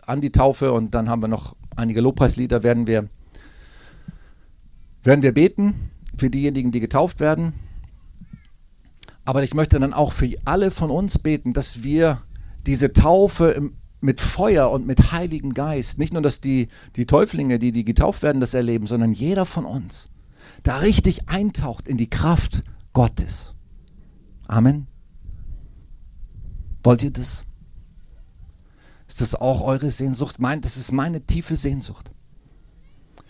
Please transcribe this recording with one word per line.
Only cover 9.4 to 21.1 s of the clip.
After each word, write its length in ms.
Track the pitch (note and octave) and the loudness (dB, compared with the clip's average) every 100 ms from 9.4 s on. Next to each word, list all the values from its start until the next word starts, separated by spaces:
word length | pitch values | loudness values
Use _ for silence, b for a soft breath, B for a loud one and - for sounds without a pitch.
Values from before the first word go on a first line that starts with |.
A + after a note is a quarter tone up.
ich 120 | C3+ | 0
möchte 260 | D3+ D3+ C#3+ | 0 4 4
dann 140 | C3+ | 2
auch 180 | - D3 | 0 -2
für 160 | - B2+ - | 0 -2 -2
alle 260 | C3+ F3+ F#3+ | -2 0 0
von 200 | - D#3+ | -2 -2
uns 280 | D3 G3 - | -2 -2 -2
beten, 360 | D#3 D3+ B2+ | -2 -2 -2
dass 280 | B2 C3 A#2+ | -4 -4 -6
wir 380 | C3 D#3 D#3+ C3 - b b b - | -2 2 2 0 -8 b b b -4
diese 260 | C3 C3+ | 0 4
Taufe 560 | - D#3 F#3 G3 - E3 | 6 6 6 4 4 2
im, 280 | C3+ C#3+ - - - | 2 -4 -8 -20 -4
mit 180 | C#3 B2+ | -2 0
Feuer 500 | - - G#3+ F3 B2+ | -2 0 2 4 4
und 160 | C3 B2+ | 2 0
mit 240 | D3 - | 4 4
Heiligem 420 | E3+ F3+ D#3 C#3 | 4 -4 -6 -6
Geist, 420 | B2 D3+ D3 A#2+ - | -4 -4 -4 -4 -4
nicht 160 | D3 | -4
nur, 80 | E3+ | 0
dass 220 | D3 - | 0 0
die, 260 | C3+ C3 A#2 B B - | -2 0 -2 B B -6
die 100 | A#2+ | 2
Täuflinge, 520 | D3 G#3 E3 C3+ A#2+ | 4 4 0 0 0
die, 140 | B2 | 0
die 140 | A#2 A2 | 0 0
getauft 360 | A2+ D#3+ - | 2 2 2
werden, 180 | D3+ C#3 | 0 0
das 120 | A#2+ | 0
erleben, 340 | C3 A#2+ A2+ G#2+ | 0 0 -2 -2
sondern 280 | A#2+ A2+ | 0 0
jeder 320 | G#2+ C#3+ G3 F#3 | 0 -2 -2 -2
von 180 | E3 | -4
uns 460 | E2+ C3 - - - - b b b b | -6 -8 -10 -14 -18 -20 b b b b
da 140 | - C3 | -2 2
richtig 520 | G3 A3 F#3+ | 4 4 4